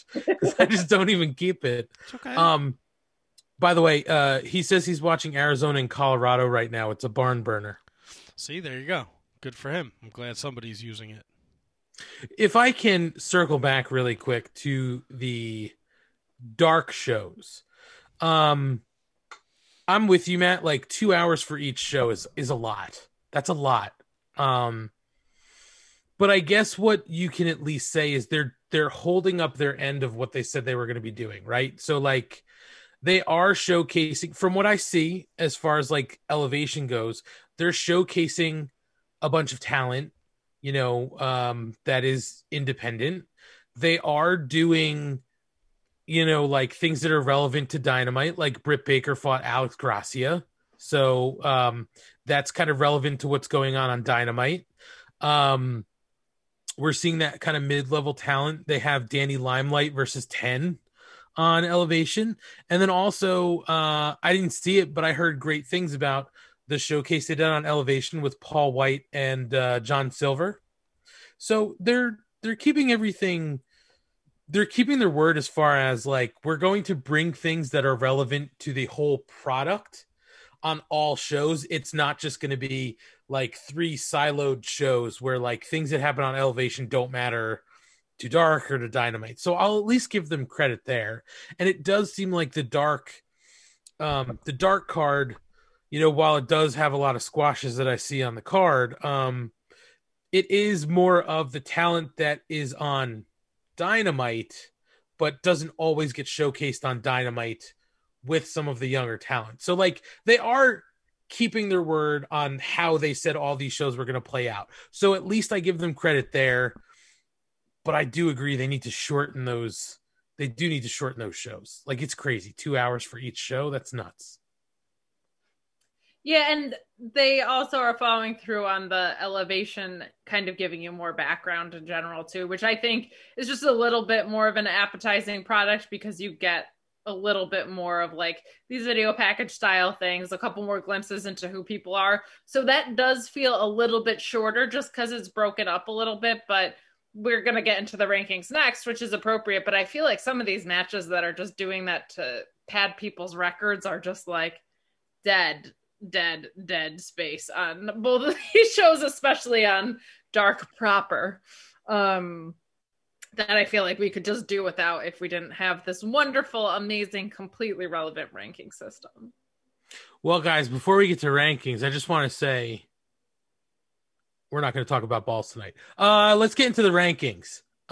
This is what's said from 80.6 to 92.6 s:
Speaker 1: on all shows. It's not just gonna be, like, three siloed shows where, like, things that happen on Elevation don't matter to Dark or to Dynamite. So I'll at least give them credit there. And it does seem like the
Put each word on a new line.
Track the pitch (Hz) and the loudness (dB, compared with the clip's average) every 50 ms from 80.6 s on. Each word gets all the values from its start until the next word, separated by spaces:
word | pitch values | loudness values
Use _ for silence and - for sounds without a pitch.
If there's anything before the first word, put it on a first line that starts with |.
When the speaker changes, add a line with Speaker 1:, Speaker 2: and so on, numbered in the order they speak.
| - | -4
Speaker 1:
on | 160 160 151 - - | -4 -4 -4 -6 -4
all | 156 151 151 151 147 | -2 0 0 0 -2
shows. | 139 - - 147 143 147 156 165 151 139 175 | -2 -4 -4 -2 0 0 0 0 -2 -4 -6
It's | 170 156 135 - - | -6 -6 -6 -6 -2
not | 151 147 143 147 - | 0 0 0 -2 -4
just | - 151 131 - | -6 -8 -8 -6
gonna | - 143 139 131 | -6 -6 -4 -4
be, | 131 135 135 131 131 123 110 _ - - _ _ _ - | -6 -6 -6 -6 -6 -8 -8 _ -18 -20 _ _ _ -6
like, | 135 135 131 113 - | -4 -4 -4 -4 -8
three | - - - 139 160 170 165 156 | -12 -18 -12 -6 -4 -4 -4 -4
siloed | 135 - - - 147 143 151 147 143 143 139 135 117 - | -6 -8 -4 -2 0 0 0 0 0 0 0 0 -2 -4
shows | - - - 147 135 127 120 120 113 104 - | -8 -6 -2 0 2 2 0 0 -2 -6 -6
where, | 127 131 131 127 | -4 -4 -2 -2
like, | 120 123 120 113 - | -2 -4 -6 -6 -8
things | - - 160 160 139 | -6 -4 -4 -2 -2
that | 151 143 | -2 0
happen | 135 147 143 135 139 | 0 0 0 0 -2
on | 131 131 | -2 0
Elevation | 135 135 135 123 120 127 123 - - 131 113 | 0 0 0 0 0 -2 -4 -4 -6 -6 -2
don't | 139 131 123 127 | -2 -2 -2 -2
matter | 131 127 123 123 117 117 113 110 110 - _ _ _ _ _ _ _ _ _ _ _ - | -4 -4 -4 -2 -2 -2 -4 -4 -6 -8 _ _ _ _ _ _ _ _ _ _ _ -14
to | - 127 | -6 0
Dark | 127 165 170 160 156 147 - - | 4 6 6 6 4 2 0 -2
or | 139 131 | -4 -4
to | 120 117 | -4 -2
Dynamite. | 110 131 120 117 113 110 110 113 120 - | -2 0 0 0 -2 -6 -8 -12 -12 -6
So | - 180 175 | -2 0 2
I'll | 175 190 202 214 214 | 2 2 2 2 2
at | 208 | 2
least | 214 240 254 240 - | 2 2 2 2 0
give | - 208 170 147 | -4 -4 -2 -2
them | 165 147 131 | -4 -4 -4
credit | - - - 151 131 117 110 - | -6 -2 0 0 0 0 -2 -4
there. | - 127 120 107 104 113 120 _ - - - - - - - | -4 -4 -2 -2 -4 -8 -12 _ -20 -20 -20 -20 -14 -6 -2
And | 180 190 | 0 0
it | 185 180 143 | 0 0 0
does | 185 196 208 208 - - | 0 2 2 0 -2 -4
seem | - 196 185 | -6 -4 -2
like | 180 175 165 131 - | 0 0 -2 -2 -2
the | 156 | -6